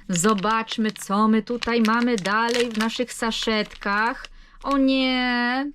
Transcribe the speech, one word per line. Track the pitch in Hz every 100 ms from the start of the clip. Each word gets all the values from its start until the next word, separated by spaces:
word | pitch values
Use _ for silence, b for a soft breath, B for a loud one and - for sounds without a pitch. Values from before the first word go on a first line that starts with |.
| B
Zobaczmy, | 175 196 214 208 220 220 - 214
co | - - 202 214
my | 220
tutaj | 214 240 233 233 220
mamy | 233 240 233
dalej | 180 214 233 240 240
w | 214
naszych | 226 - 247
saszetkach. | - 226 220 - 214 208 - 202 202 226 277 - b b b
O | 269 277
nie. | 269 262 262 254 247 240 240 262 285